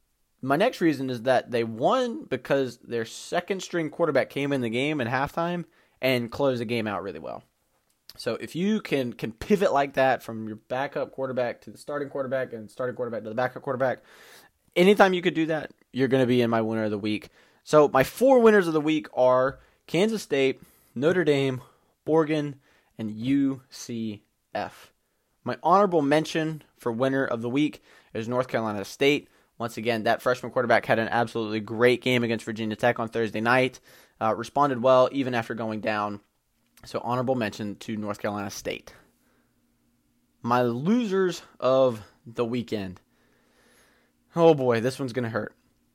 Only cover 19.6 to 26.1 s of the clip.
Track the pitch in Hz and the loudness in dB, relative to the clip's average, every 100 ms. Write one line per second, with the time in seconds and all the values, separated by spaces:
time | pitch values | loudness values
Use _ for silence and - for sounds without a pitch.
19.6 | _ _ - 160 220 214 - 139 135 131 | _ _ -4 0 0 -2 -2 0 0 0
20.6 | _ _ _ 117 151 185 151 143 135 127 | _ _ _ -2 2 2 4 2 2 -2
21.6 | - _ _ _ - 160 151 156 147 135 | -10 _ _ _ 0 2 2 0 -4 -8
22.6 | _ _ _ - 110 107 123 139 139 131 | _ _ _ -10 -8 -4 0 2 2 -2
23.6 | _ - - 117 110 104 _ _ _ 104 | _ -18 -12 -8 -8 -8 _ _ _ -8
24.6 | 90 - - _ _ _ _ _ 123 - | -8 -10 -20 _ _ _ _ _ -10 -4
25.6 | 156 190 202 170 139 | 2 4 4 2 2